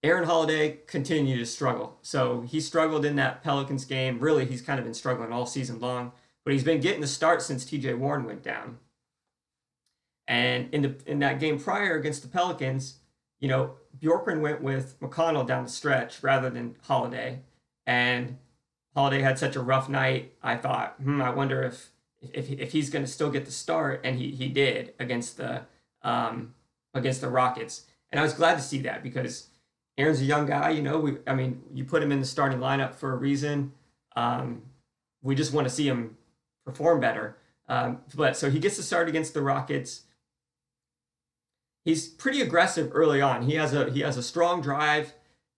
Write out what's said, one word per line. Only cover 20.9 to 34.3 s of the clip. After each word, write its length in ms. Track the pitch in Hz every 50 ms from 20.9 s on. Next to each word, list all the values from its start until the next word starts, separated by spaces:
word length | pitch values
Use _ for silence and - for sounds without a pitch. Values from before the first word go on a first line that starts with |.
| - - 139
"Hmm, 200 | 139 143 143 131
I 80 | 123
wonder 320 | 120 135 139 135 139 131 131
if, 280 | 127 - - - - _ _ _ _ _ _
if, 300 | - - - - 135 135
if 220 | 139 131 117 - -
he's 180 | 156 143 135
gonna 160 | - 147 135
still 240 | 131 - - 151 143
get 160 | 143 135 135
the 60 | - -
start." 500 | - - - 165 165 156 139 131 - -
And 140 | 127 127 123
he, 140 | 131 135 139
he 160 | 127 131 131
did 440 | 131 139 139 127 113 - - - - -
against 400 | 127 123 123 120 120 - - -
the, 240 | - 120 127 127 - - _ _ _ _ _ _ -
um, 520 | 117 120 120 117 113 113 120 120 117 - _ _ _ _ _ _ _ -
against 300 | 131 123 131 131 - -
the 80 | 123
Rockets. 560 | 123 131 127 123 - 113 113 - - - - _ _ _ _ _
And 80 | - 143
I 40 | 156
was 120 | 151 -
glad 220 | - 165 160 170
to 60 | 156 135
see 180 | - 143 131
that 220 | 131 - - 120 143
because 440 | 135 131 131 127 127 127 - - - _ _ _ _ _ _ _ _ _
Aaron's 240 | - 139 156 151 127
a 40 | 135
young 220 | 135 147 147 147
guy, 240 | 139 147 143 147 156
you 120 | 160 151 143
know, 160 | 135 151 160
we, 180 | 151 143 135 - -
I 80 | 139 135
mean, 280 | 131 127 127 127 - - - 135
you 120 | 131 131
put 180 | - 170 160 147
him 100 | 143 143
in 80 | 139
the 60 | 131
starting 320 | 131 - - 139 135 131 123
lineup 360 | 127 135 139 139 135 - -
for 180 | - - 135 131
a 40 |
reason. 560 | 123 131 139 143 135 143 147 147 143 135 135 - _ _ _ _ _ _ _ -
Um, 480 | 117 120 117